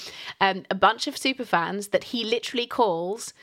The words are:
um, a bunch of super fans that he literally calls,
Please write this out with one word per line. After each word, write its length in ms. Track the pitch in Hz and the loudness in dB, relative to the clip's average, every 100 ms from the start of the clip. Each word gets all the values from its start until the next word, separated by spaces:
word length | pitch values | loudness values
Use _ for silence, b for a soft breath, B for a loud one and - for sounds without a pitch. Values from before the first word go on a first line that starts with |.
| B B B - | B B B 2
um, 240 | 196 190 - | 2 2 -4
a 60 | 190 | 4
bunch 320 | 196 220 302 | 4 4 -2
of 100 | - | -2
super 260 | 269 262 | -2 -2
fans 460 | 233 170 170 196 202 | 0 0 0 -4 0
that 160 | - - | 0 0
he 180 | 240 | -4
literally 440 | 220 226 - 240 240 | -2 -2 -2 -4 -2
calls, 640 | - 220 165 175 226 - - | 2 4 2 -2 -6 -10 -14